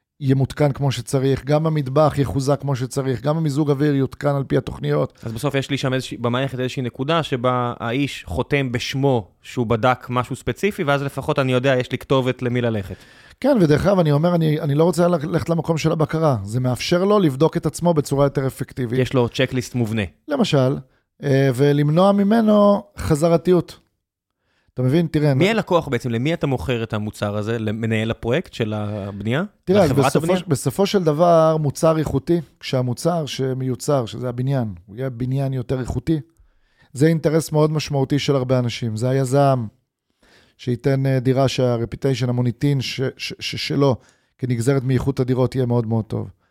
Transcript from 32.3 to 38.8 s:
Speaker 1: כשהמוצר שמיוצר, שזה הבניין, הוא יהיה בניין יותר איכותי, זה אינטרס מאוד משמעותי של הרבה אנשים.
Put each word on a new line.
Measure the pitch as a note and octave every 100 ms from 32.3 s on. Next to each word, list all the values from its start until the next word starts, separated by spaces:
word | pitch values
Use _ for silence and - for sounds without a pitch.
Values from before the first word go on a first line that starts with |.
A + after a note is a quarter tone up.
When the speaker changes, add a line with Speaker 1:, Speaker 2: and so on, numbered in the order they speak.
| E3+ C#3 _
Speaker 1:
כשהמוצר | - C3 B2+ A#2 E3 E3+ C#3
שמיוצר, | - C3 C3 C3 A#2+ - C#3 A2
שזה | B2 B2
הבניין, | A#2+ C3 C#3 A2 F2 -
הוא | G#2+
יהיה | C3+
בניין | A#2 B2+ C3+ C3+
יותר | C3 A#2+ C3
איכותי, | A#2+ B2 - D#3+ - _ _ _ _ _ _
זה | A#2+ D#3
אינטרס | D#3+ D#3 D#3+ -
מאוד | D3+ D3+
משמעותי | D#3 - C#3+ C3+ C#3+
של | - C#3
הרבה | B2+ B2+
אנשים. | A#2+ -